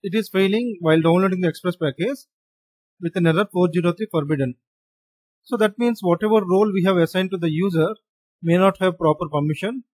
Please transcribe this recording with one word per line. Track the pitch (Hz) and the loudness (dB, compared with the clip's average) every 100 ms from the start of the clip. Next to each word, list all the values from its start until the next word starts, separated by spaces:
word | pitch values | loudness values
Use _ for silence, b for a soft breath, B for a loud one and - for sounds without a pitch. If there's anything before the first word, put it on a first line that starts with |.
It | 196 208 | -4 -6
is | 208 | -2
failing | 190 190 214 240 185 | 0 0 0 -4 -4
while | 170 160 | 2 4
downloading | 165 175 190 185 | 4 4 2 0
the | 180 | -2
Express | - 180 170 | -2 -8 -4
package | 156 135 196 277 - _ _ _ _ _ _ _ | -6 -4 -6 -6 -14 _ _ _ _ _ _ _
with | 170 185 | -6 0
an | 170 | 2
error | 160 202 | 2 -2
four | 180 180 | 0 0
zero | 180 175 | 0 -2
three | 170 214 | -4 -4
forbidden. | 165 143 151 131 - _ _ _ _ _ _ _ _ | -4 -2 -2 -4 -6 _ _ _ _ _ _ _ _
So | _ 233 | _ -2
that | 214 196 | -2 0
means | 240 226 | -4 -2
whatever | 185 170 214 220 | -2 0 2 0
role | 185 190 214 | 2 2 2
we | 190 180 | 2 0
have | 180 | 2
assigned | 165 185 190 | 0 0 -2
to | 185 | 0
the | 165 | 0
user | 156 196 165 165 220 _ _ _ _ | -2 0 0 -2 -4 _ _ _ _
may | 165 175 | 0 4
not | 196 190 | 4 2
have | 185 175 | -2 2
proper | 160 156 160 | 0 0 -2
permission. | 147 151 151 196 254 - | -2 -2 -2 -6 -8 -14